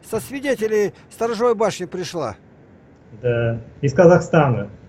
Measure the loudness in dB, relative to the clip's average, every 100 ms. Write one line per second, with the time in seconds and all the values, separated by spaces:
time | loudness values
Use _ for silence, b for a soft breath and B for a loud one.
0 | -10 -8 -8 -8 -4 -2 0 0 -2 b
1 | b -6 -6 0 0 0 -2 -2 -10 -10
2 | -8 -6 -8 -10 -20 -20 -20 -20 -20 -20
3 | -20 -6 -4 -2 -2 -4 -10 -4 -2 6
4 | 6 6 4 2 4 0 -6 -14